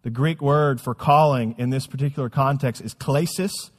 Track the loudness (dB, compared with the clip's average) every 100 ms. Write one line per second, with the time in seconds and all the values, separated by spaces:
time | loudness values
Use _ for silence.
0 | -6 -2 -2 0 2 4 2 0 -4 -2
1 | 4 6 6 2 -2 -2 -2 -2 -6 -4
2 | -4 -2 -4 0 0 2 -2 -4 -12 -8
3 | -2 -2 -2 -4 -6 -6 -14